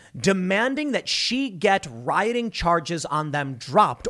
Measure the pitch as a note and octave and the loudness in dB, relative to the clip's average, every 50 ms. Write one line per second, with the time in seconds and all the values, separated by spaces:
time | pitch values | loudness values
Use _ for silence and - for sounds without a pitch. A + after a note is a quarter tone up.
0 | - - _ B2 A2 F#3+ G3 F#3+ F3+ F#3 G3 G#3 A#3 C4+ C4+ D4+ D4+ D4 A#3 F3+ | -20 -18 _ 0 2 2 2 2 2 0 2 2 2 0 0 -2 -2 -2 -2 -2
1 | - - - - - - A#3 C4 C#4 B3+ F#3+ D#3 F#3+ G3+ G3 F#3+ - D3 A#2 A2+ | -2 -2 -4 -2 -2 -2 0 -2 -2 -4 -4 0 2 2 2 2 0 -4 -14 -8
2 | B2 C3 C#3+ F3+ G3+ A3+ A#3+ A#3+ A#3 A3 - - - E3+ E3+ E3+ D3 - F3 D#3+ | -4 0 0 2 2 2 0 0 -2 -4 -4 -2 2 2 2 2 2 -2 -6 -4
3 | - - D3+ D3+ D3+ D3+ C#3 C#3+ C#3 C3+ C3 A2 - B2+ C3 G#3 G#3+ D#3 B2 - | -4 -2 -2 -2 -2 -2 -2 -2 -2 -4 -6 -8 -10 0 4 4 4 4 2 -4
4 | - - | -6 -2